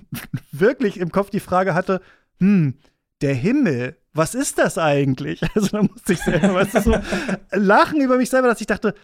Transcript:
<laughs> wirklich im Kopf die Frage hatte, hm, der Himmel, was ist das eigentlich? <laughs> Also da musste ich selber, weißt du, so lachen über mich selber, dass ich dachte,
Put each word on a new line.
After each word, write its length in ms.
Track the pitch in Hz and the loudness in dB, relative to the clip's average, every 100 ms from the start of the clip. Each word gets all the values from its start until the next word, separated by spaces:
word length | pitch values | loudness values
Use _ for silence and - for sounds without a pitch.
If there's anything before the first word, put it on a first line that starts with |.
| - - | -6 -14
<laughs> 280 | - - - | -10 -12 -10
wirklich 480 | 139 202 - 214 190 | -2 -2 0 -4 -4
im 120 | 175 | -4
Kopf 180 | 190 202 | -4 -4
die 100 | 190 | -6
Frage 340 | - 180 190 | -2 -2 0
hatte, 280 | 165 180 185 - _ _ - | -2 -2 -4 -6 _ _ 0
hm, 360 | 185 202 147 - _ _ _ - | 2 4 2 -4 _ _ _ -6
der 140 | 139 135 | -4 -2
Himmel, 600 | 160 285 226 123 127 - _ 147 | 0 0 0 -2 -6 -12 _ -4
was 200 | 160 247 | -2 -2
ist 240 | - - | -4 0
das 180 | 233 - | 0 0
eigentlich? 640 | 156 143 135 131 147 170 165 | 0 2 0 -2 -6 -6 -2
<laughs> 80 | 214 | -2
Also 140 | 196 208 | -2 0
da 40 | |
musste 300 | 208 - - | -2 -2 -4
ich 60 | 170 | -2
selber, 340 | - 175 196 185 | 0 2 2 2
weißt 200 | 196 233 | 2 2
du, 60 | |
so 140 | 226 220 - 196 277 196 - | 2 0 0 -6 -4 -6 -4
lachen 500 | 190 196 226 330 302 | 0 4 4 4 2
über 160 | 262 254 | 2 2
mich 120 | 247 | 2
selber, 180 | 262 254 | 2 2
dass 120 | 220 | 0
ich 80 | 208 | -2
dachte, 260 | 202 214 - | -2 -2 -4